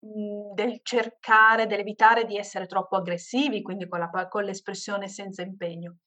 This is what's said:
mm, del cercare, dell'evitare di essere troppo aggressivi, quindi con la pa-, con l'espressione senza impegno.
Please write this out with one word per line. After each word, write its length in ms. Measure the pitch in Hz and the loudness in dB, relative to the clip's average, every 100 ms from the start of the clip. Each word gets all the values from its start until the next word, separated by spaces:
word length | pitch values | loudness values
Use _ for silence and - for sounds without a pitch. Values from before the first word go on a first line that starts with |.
| 214 | -10
mm, 480 | 214 208 208 208 | -8 -6 -6 -8
del 280 | 196 226 240 | -4 -4 -4
cercare, 800 | - 240 226 - - 220 220 226 220 | -2 -2 -2 -8 4 8 8 6 2
dell'evitare 600 | 202 202 214 226 226 226 | -2 -4 6 6 6 2
di 120 | 202 | -4
essere 280 | 196 196 185 | -6 -8 -4
troppo 320 | 196 - 196 | -4 0 -2
aggressivi, 640 | 175 175 - 247 285 214 | -2 -6 -2 0 0 -2
quindi 260 | - 190 180 | -6 -8 -6
con 120 | 175 | -6
la 100 | 170 | -4
pa-, 180 | 185 185 | -4 -4
con 160 | 208 | -4
l'espressione 640 | 202 196 - 196 - 202 196 | -4 -6 -8 -10 -6 -6 -6
senza 360 | 196 196 196 | -10 -12 -10
impegno. 560 | 180 190 175 170 170 175 | -10 -8 -8 -8 -14 -16